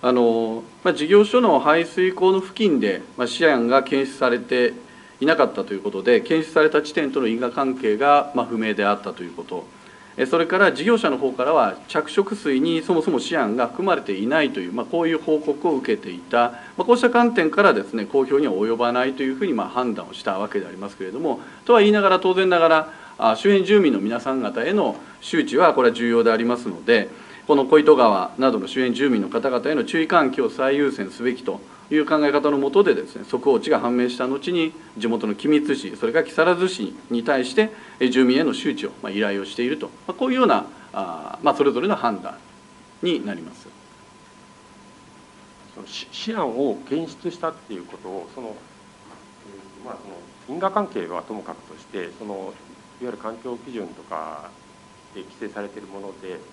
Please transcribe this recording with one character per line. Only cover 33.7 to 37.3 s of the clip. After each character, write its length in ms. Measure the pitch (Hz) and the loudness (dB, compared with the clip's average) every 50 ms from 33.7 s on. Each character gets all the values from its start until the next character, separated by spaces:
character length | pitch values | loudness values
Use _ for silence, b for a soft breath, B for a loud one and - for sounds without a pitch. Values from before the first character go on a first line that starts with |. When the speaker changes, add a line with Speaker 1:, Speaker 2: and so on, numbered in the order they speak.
| 151 110 | 0 0
Speaker 1:
判 160 | 101 120 120 | 2 0 0
明 120 | 123 123 123 | 0 0 0
し 80 | 123 | -2
た 120 | - 131 127 | -4 -4 -4
後 240 | 135 139 139 - 180 | -4 -4 -4 -4 -2
に、 200 | 175 165 160 160 B B B B | -2 -2 -2 -4 B B B B
地 120 | - 107 117 | -6 -4 -2
元 180 | 117 233 - | -2 -2 -2
の 80 | 220 - | -4 -6
君 260 | 104 - 147 151 151 | -4 0 2 2 2
津 140 | 147 147 143 | 2 0 -4
市、 220 | 131 - 95 - | -4 -4 -12 -10
そ 100 | - - | -4 -4
れ 60 | 113 117 | 0 0
か 80 | 160 | 0
ら 40 | 156 | -2
木 60 | - | -2
更 240 | - - 160 170 180 | 0 2 2 2 4
津 140 | 170 180 185 | 2 0 -4
市 260 | 185 - 113 90 - - - - | -2 -4 -8 -8 -10 -12 -10 -6
に 140 | 120 120 117 | -6 -4 -2
対 200 | 156 | 0